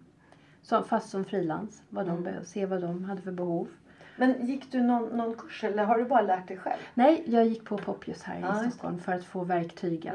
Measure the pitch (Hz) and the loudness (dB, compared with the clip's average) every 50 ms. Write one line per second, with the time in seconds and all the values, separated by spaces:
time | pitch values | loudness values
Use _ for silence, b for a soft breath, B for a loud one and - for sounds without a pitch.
0 | - - _ b b b b b b b b b b - 240 208 196 - 233 214 | -10 -20 _ b b b b b b b b b b 2 2 2 2 2 0 0
1 | - - - 196 190 - 208 190 175 160 156 175 208 214 - - - - 202 202 | 0 -2 -4 -4 -4 -2 -2 -2 0 0 -2 -2 -6 -8 -12 -16 -18 -10 -6 -4
2 | 196 175 175 170 175 190 185 175 175 - - 202 196 185 190 180 175 170 175 180 | -2 -2 -2 -2 -4 -4 -6 -8 -8 -8 -4 -4 -2 -2 -2 -2 -2 -4 -4 -6
3 | 185 196 196 185 180 185 180 175 175 175 170 170 190 - - - B B B B | -6 -6 -8 -6 -6 -8 -6 -4 -2 -2 -2 -2 -4 -6 -10 -20 B B B B
4 | B B B B 254 254 254 - 240 240 277 277 - - - 254 240 240 247 233 | B B B B 4 4 4 2 0 -4 -4 -4 -6 -4 0 2 4 4 4 2
5 | 226 220 - 233 226 226 226 - - - - - 220 202 202 214 208 208 233 226 | 0 -2 -2 -2 -2 -2 -4 -6 -10 -14 -10 -4 -4 -2 0 2 4 4 4 2
6 | 247 233 277 233 208 190 185 185 - - 190 185 - - - - - - - 240 | 4 4 4 4 6 4 2 0 -2 -8 -10 -8 -4 -4 -4 -6 -6 -4 2 6
7 | 247 294 320 - - 226 233 233 226 226 226 226 - - 214 190 170 - 202 202 | 8 8 8 6 4 2 4 6 6 4 4 -2 -6 -6 -6 -6 -4 -6 -8 -8
8 | - - - - - 196 175 175 180 185 202 214 226 247 240 - - 170 175 175 | -8 -10 -10 -10 -8 -10 -8 -6 -2 -2 0 0 0 -2 -4 -4 -6 -6 -6 -6
9 | - - 180 180 180 - - 190 180 175 180 175 170 170 - - - 180 170 160 | -4 -2 -4 -4 -4 -6 -6 -4 -2 0 0 0 0 -2 -6 -4 -4 -2 -2 -2
10 | - - 190 | -4 -4 -2